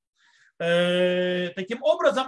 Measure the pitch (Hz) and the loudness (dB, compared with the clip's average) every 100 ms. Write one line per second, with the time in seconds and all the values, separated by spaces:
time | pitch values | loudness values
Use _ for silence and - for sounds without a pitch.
0 | _ _ _ _ _ - 170 175 175 180 | _ _ _ _ _ -8 0 2 2 2
1 | 180 180 180 180 180 185 185 233 302 349 | 2 2 0 -2 -4 -6 -8 -4 0 2
2 | 311 247 | 2 2